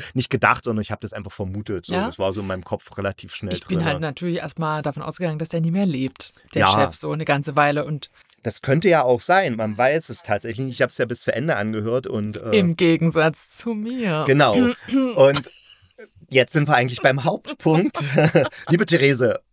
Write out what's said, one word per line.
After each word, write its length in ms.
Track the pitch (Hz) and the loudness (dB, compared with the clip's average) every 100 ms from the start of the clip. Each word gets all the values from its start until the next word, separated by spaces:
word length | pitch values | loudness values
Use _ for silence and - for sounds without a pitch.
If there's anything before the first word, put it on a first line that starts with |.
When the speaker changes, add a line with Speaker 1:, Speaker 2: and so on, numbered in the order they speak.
| - | -2
Speaker 1:
nicht 160 | 131 127 | -6 -4
gedacht, 340 | 123 107 123 | 2 2 2
sondern 160 | 120 107 | 0 -4
ich 80 | 104 | -4
hab 80 | 104 | -8
das 120 | 104 | -10
einfach 200 | 107 98 | -10 -12
vermutet. 520 | - 95 98 104 95 | -10 -8 -8 -6 -8
So, 100 | - | -4
Speaker 2:
Ja. 120 | 90 98 | -4 -4
Speaker 1:
das 120 | - | -2
war 140 | 98 | -4
so 80 | 95 | -4
in 60 | 98 | -6
meinem 180 | 92 | -6
Kopf 320 | 90 104 - - | -6 -10 -10 -6
relativ 380 | 98 - - | -6 -6 -14
schnell 200 | - 98 | -10 -8
Speaker 2:
Ich 120 | 180 - | -8 -4
bin 120 | 175 | -2
Speaker 1:
drinne. 80 | 165 | -2
Speaker 2:
halt 140 | 147 | -2
natürlich 360 | 156 135 175 170 | -6 -6 -6 -6
erstmal 460 | 160 - 160 151 | -8 -6 -4 -2
davon 200 | 143 - | -4 -6
ausgegangen, 360 | 147 - 175 156 | -8 -6 -6 -6
dass 80 | 160 | -6
der 120 | 165 | -2
nie 120 | 165 | -2
mehr 120 | 185 196 | 0 0
lebt, 460 | 135 131 - - _ - | 0 -4 -8 -16 _ -8
der 60 | - | 0
Speaker 1:
Ja. 80 | 95 | 4
Speaker 2:
Chef, 260 | 104 95 | 4 2
so 160 | - 156 | -2 -6
eine 120 | 147 | -6
ganze 320 | 156 143 143 143 | 0 -2 0 2
Weile. 280 | 147 147 | 2 2
Und 260 | 139 151 - _ _ - | -4 -6 -10 _ _ -10
Speaker 1:
Das 180 | - - | -6 -4
könnte 260 | - 143 202 | 0 2 4
ja 140 | 165 | 4
auch 180 | 127 120 | 4 2
sein, 360 | - 185 180 113 | 4 2 2 -2
man 200 | 110 104 | -4 0
weiß 320 | 127 156 - | 2 2 -2
es 140 | 117 | -10
tatsächlich 420 | - 104 117 113 | -4 -4 -4 -6
nicht. 120 | 135 117 | -6 -2
Ich 60 | |
hab's 140 | 127 - | -2 0
ja 80 | 117 | -2
bis 160 | 120 | -2
zu 120 | - | -2
Ende 220 | 113 156 120 | -2 0 -2
angehört 500 | 107 110 107 123 135 | -2 -2 -2 -2 -2
und, 300 | 107 104 107 | -4 -4 -6
äh, 200 | - - | 0 2
Speaker 2:
Im 200 | 180 165 | 2 2
Gegensatz 800 | 175 165 165 160 156 156 - - | 2 4 2 2 0 0 -10 -10
zu 180 | 233 | -6
mir. 500 | 214 220 254 214 156 135 | -6 -6 -4 -4 -2 2
Speaker 1:
Genau. 280 | 139 135 | 4 6
Speaker 2:
<clears throat> 640 | 107 247 - - 262 262 196 | 4 2 0 -2 0 0 6
Speaker 1:
Und 340 | 139 143 127 - - _ _ _ 220 _ - | 6 6 -4 -18 -20 _ _ _ -20 _ 0
jetzt 220 | 131 120 | 2 4
sind 160 | 160 147 | 2 2
wir 60 | 131 | 2
eigentlich 260 | 123 123 | 2 2
beim 220 | 139 135 | 2 2
Hauptpunkt. 760 | 147 202 - 302 160 160 302 - 143 139 156 170 | 0 -4 -6 -2 2 2 2 -2 -2 2 4 4
<laughs> 320 | 135 - - | 2 -4 0
Liebe 180 | 170 214 | 0 2
Therese, 540 | 165 139 131 123 - _ | 4 4 4 2 0 _